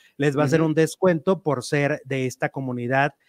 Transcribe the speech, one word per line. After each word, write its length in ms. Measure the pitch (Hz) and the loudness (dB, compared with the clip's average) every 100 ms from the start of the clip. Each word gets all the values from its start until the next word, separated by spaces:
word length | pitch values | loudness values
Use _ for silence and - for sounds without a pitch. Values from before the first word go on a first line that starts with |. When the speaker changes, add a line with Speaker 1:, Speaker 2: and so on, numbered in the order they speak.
| _ - | _ -2
Speaker 1:
les 180 | 143 139 | 0 2
va 60 | |
a 40 | 139 | 2
hacer 140 | 160 | 2
Speaker 2:
Ujú. 80 | 160 | 2
Speaker 1:
un 60 | |
descuento 680 | 156 156 - 185 165 185 185 | 2 0 2 0 2 0 -2
por 200 | 156 127 | 0 -4
ser 380 | - 147 143 151 135 | -2 -2 0 -2 -4
de 180 | 135 | -4
esta 240 | 131 - 147 | -4 -4 -6
comunidad. 680 | 143 131 123 120 131 147 _ | -6 -8 -6 -2 0 0 _